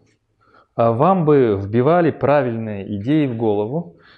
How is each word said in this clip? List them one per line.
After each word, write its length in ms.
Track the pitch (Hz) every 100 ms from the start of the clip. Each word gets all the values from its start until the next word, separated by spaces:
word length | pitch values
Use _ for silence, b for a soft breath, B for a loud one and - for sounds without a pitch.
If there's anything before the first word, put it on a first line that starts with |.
| _ _ _ _ b b b -
а, 160 | 117
вам 340 | 117 160 190 151
бы 320 | 143 120 98
вбивали 520 | 98 117 131 175 160
правильные 840 | - 123 147 127 113 110 101 95 101
идеи 300 | 110 156 139
в 80 | 113
голову, 580 | 113 104 107 151 170 - b